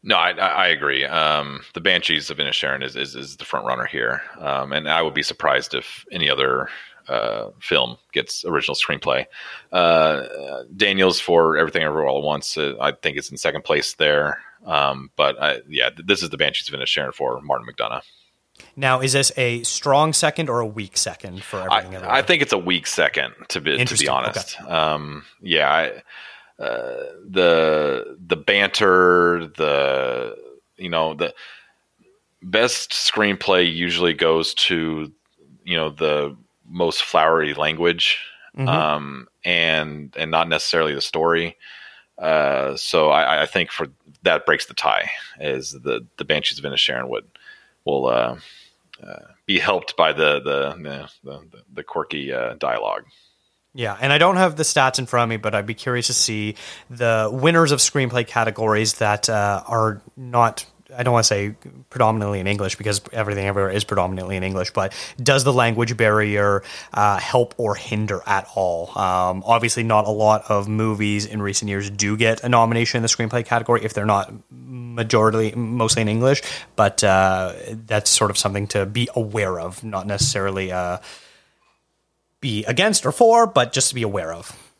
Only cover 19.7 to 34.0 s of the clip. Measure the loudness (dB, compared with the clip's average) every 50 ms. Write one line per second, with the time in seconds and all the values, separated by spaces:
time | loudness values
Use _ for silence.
19.7 | -6 -4 0 2 4 4 4 2 2 0 0 0 -2 -2 -4 -2 -2 -2 -2 -4
20.7 | -6 -8 -10 -6 -4 -4 -4 -4 -6 -12 -16 -14 -14 -14 -12 -10 -8 -6 -2 0
21.7 | 0 0 0 -4 -12 -12 -4 0 2 2 2 2 2 2 2 2 0 0 2 0
22.7 | 0 0 0 -4 0 2 2 2 2 0 -4 -4 -8 -16 -12 _ -8 -4 -2 -2
23.7 | 0 0 0 0 0 0 0 0 0 0 -2 -2 -4 -6 -8 -8 -12 -16 -10 -4
24.7 | -2 0 0 0 0 -2 -6 -10 -12 -14 -16 -18 _ _ -4 0 2 2 4 4
25.7 | 4 2 0 -2 -6 -12 _ _ -20 -20 -20 -20 -20 -20 -20 _ _ -10 -8 -6
26.7 | -6 -6 -6 -8 -8 -10 -10 -12 -14 -18 -18 -4 0 4 6 6 6 6 6 4
27.7 | 4 2 2 0 0 -2 -6 -10 -16 -18 -4 -4 -4 0 2 2 4 4 4 2
28.7 | 2 2 4 6 6 8 8 8 6 6 6 4 2 0 -2 -8 -4 -2 0 2
29.7 | 2 2 2 2 2 0 0 -2 -2 -4 -6 -6 -10 -14 -18 -20 -20 -20 _ _
30.7 | _ _ -8 -4 0 0 0 0 -2 -4 -4 -6 -6 -10 -20 -20 -20 -20 _ _
31.7 | _ _ _ _ _ _ _ _ _ _ _ _ _ _ -12 0 2 4 4 4
32.7 | 2 -4 -6 -6 -6 -2 -2 0 2 2 2 2 0 0 2 4 4 6 6 4
33.7 | 2 -2 -2 -2 0 2